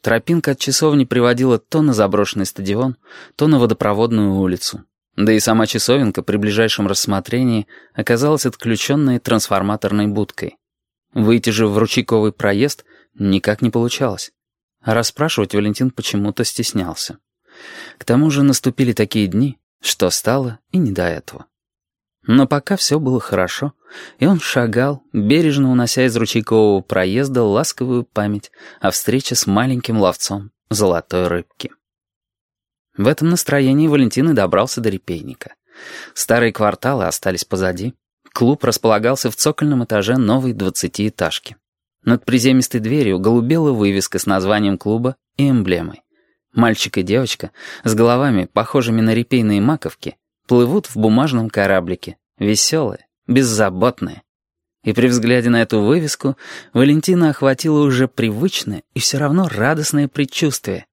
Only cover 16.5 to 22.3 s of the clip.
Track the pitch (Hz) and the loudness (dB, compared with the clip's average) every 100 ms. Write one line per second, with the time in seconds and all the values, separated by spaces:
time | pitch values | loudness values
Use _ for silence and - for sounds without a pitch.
16.5 | - 117 107 85 80 - - _ _ _ | -4 -4 -4 -6 -8 -12 -12 _ _ _
17.5 | - - - - - - 120 156 143 139 | -20 -20 -20 -20 -14 0 2 2 4 2
18.5 | 131 131 120 127 113 107 110 101 95 139 | 2 -2 0 -2 0 0 0 0 0 -2
19.5 | - _ _ - - 92 - - 131 127 | -4 _ _ -8 -2 0 0 -2 -2 -2
20.5 | 110 _ 185 135 95 85 85 - - - | -10 _ -2 0 0 -4 -4 -12 -20 -20
21.5 | _ _ _ _ _ _ _ - | _ _ _ _ _ _ _ 2